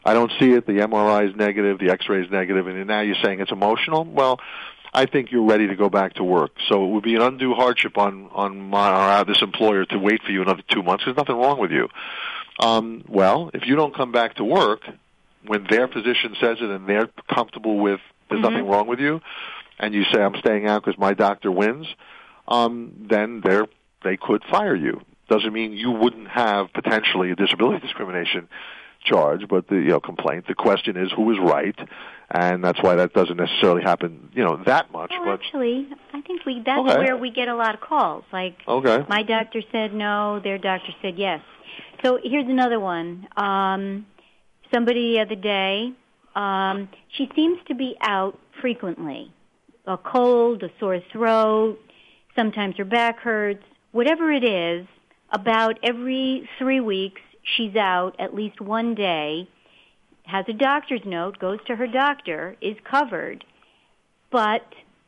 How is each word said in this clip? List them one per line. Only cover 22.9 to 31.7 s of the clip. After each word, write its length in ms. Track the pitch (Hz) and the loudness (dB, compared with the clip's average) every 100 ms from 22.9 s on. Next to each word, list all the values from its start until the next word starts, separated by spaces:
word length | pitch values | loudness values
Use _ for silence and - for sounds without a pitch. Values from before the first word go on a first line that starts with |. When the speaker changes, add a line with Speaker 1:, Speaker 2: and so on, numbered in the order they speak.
| - 104 | -10 0
Speaker 1:
then 320 | 107 110 117 | 0 0 -2
they're, 260 | 95 101 107 _ _ _ | 2 2 2 _ _ _
they 140 | 98 98 | -4 -2
could 260 | - 107 - | 0 -2 2
fire 300 | 190 208 104 | 0 2 0
you. 260 | 73 - - _ - | -2 -4 -10 _ 0
Doesn't 240 | 110 110 | 2 2
mean 200 | 110 110 | -4 -6
you 180 | 104 120 | -4 -2
wouldn't 380 | 110 120 117 - | 2 0 0 -6
have 440 | 123 113 101 92 | -2 2 0 -2
potentially 580 | - 104 110 - 95 92 | -4 0 0 2 0 0
a 40 | 90 | 0
disability 500 | 98 95 117 95 - | 0 2 2 0 -6
discrimination 640 | - 98 90 85 - 85 - - - - _ | -8 -6 -4 -2 -4 -8 -16 -18 -20 -20 _
charge, 440 | - 98 76 76 101 | 0 4 4 0 0
but 200 | 95 - | -2 2
the, 80 | 98 | 2
you 140 | 73 | 2
know, 100 | 80 | 2
complaint. 480 | - 87 - 78 - | 0 -4 -4 -4 -6
The 80 | 92 | -2
question 420 | 117 98 - 92 | 2 2 0 -4
is 140 | 92 | -4
who 200 | 101 110 | 0 0
is 60 | 107 | 2
right, 400 | 90 73 92 | 4 2 0